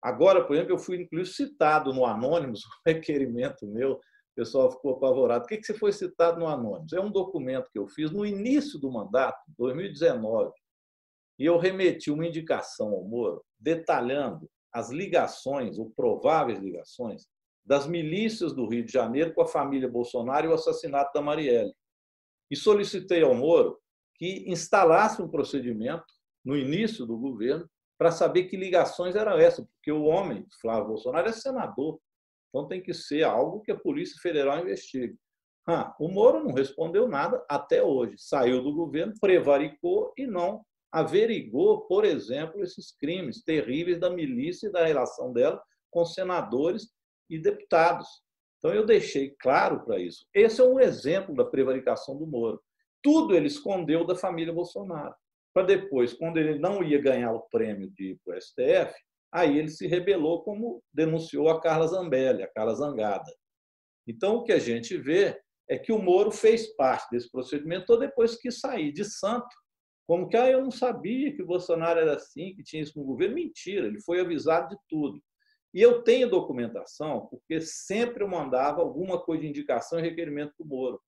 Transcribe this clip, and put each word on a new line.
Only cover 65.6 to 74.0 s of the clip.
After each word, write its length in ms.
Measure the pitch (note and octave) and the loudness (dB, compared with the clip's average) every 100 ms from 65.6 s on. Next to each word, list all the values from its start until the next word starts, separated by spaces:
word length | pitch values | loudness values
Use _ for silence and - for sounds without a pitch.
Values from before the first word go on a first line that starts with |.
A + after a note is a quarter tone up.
| _ | _
é 80 | C#3 | -6
que 160 | - | -2
o 60 | A3 | 0
Moro 300 | F#3 F#3 G#3 | 4 4 4
fez 440 | - A3 A3+ - - | 4 4 4 0 0
parte 340 | C3 A2+ - | 2 2 -2
desse 200 | A#2+ A#2+ | -6 -6
procedimento 600 | C3 B2 D3 D3+ F3+ F#3 | -10 -6 -6 -4 -6 2
ou 60 | A#3 | 2
depois 380 | C#4 - A3+ A3+ | 2 2 0 0
quis 240 | B3 - | -8 -6
sair 320 | C4+ B3+ D3+ | -6 -4 -6
de 120 | C#3+ | -6
santo, 500 | G3+ - F#3+ A#3+ A#3+ - _ _ _ _ _ | -10 -6 -4 -4 -6 -20 _ _ _ _ _
como 220 | E3+ F3+ | -2 2
que, 80 | A3+ | 4
"Ah, 120 | B3+ | 4
eu 140 | C4 | 4
não 80 | C4+ | 2
sabia 640 | - B3+ - F#3+ B3+ C#4 | -2 -4 -2 -4 -2 -2
que 80 | - | -4
o 40 | F3+ | -4
Bolsonaro 520 | F3 F3+ E3 E3 E3+ | -4 0 0 2 2
era 160 | D#3+ | 2
assim, 400 | C#3+ - - F3+ | 0 -6 -12 -12
que 80 | G3 | -14
tinha 200 | - D#3+ | -12 -10
isso 160 | D3 D3+ | -10 -8
no 60 | |
governo." 300 | C3+ A#2+ G3 | -8 -2 -2
Mentira, 540 | C#4+ E4 - F3 G3+ G#3 | -2 -6 -10 -8 -4 -4
ele 120 | G#3 | -6